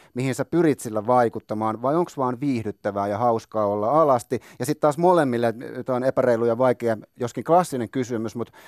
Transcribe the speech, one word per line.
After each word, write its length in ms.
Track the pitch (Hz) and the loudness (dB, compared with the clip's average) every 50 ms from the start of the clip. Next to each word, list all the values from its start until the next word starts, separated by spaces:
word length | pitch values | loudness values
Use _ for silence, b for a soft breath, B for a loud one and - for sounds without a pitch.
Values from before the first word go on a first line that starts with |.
| b b b | b b b
mihin 220 | 123 131 135 123 | -4 -4 -2 -2
sä 100 | - 135 | -4 -4
pyrit 340 | - - 170 170 156 131 - | -2 0 2 2 2 2 0
sillä 280 | - 123 107 110 101 113 | -4 -6 -6 -4 0 2
vaikuttamaan, 760 | 123 127 120 113 - 113 - - 110 107 110 110 110 113 | 4 4 4 2 0 -4 -10 -8 -6 -4 -4 -4 -4 -2
vai 140 | 120 131 151 | -2 -2 0
onks 220 | 170 175 - - 143 | 0 -2 -2 -4 -4
vaan 220 | 131 123 123 120 | -4 -4 -4 -4
viihdyttävää 680 | 143 143 131 113 107 107 101 _ - 107 98 101 101 101 | -4 -2 -2 -2 -4 -6 -8 _ -6 -6 -4 -2 -2 -2
ja 100 | 104 101 | -2 0
hauskaa 480 | 120 120 117 110 - - - 107 107 | 0 0 0 0 -2 -4 -4 -2 0
olla 360 | 101 101 104 104 113 139 156 | 0 0 0 0 2 2 4
alasti? 380 | 165 143 131 120 - - 131 110 B B B B | 4 4 4 2 0 -2 -6 -6 B B B B
Ja 60 | 123 | -6
sit 140 | 143 151 - | -6 -2 0
taas 180 | - 151 139 147 | 0 0 2 2
molemmille, 560 | 170 180 180 170 151 131 120 117 120 117 107 117 135 - 117 127 117 | 4 4 6 4 4 2 2 0 0 0 -2 -4 -8 -12 -12 -10 -6
tää 100 | - 127 | -4 -2
on 80 | 123 123 | -2 0
epäreilu 420 | 135 - - 127 123 120 113 117 | 0 0 2 2 2 2 2 2
ja 120 | 117 117 117 | 0 2 2
vaikea, 400 | 131 127 123 - 120 113 113 107 - - _ - | 2 2 2 2 0 -2 -2 -4 -6 -12 _ -8
joskin 240 | 120 120 - 135 110 | -8 -8 -6 -6 0
klassinen 460 | - 160 180 180 - 147 127 117 - | 2 4 4 4 2 -2 -6 -6 -4
kysymys, 460 | - 135 123 113 127 110 113 113 - | -4 -4 -4 -4 -4 -4 -6 -6 -6
mut 160 | 120 110 - _ B B | -8 -10 -10 _ B B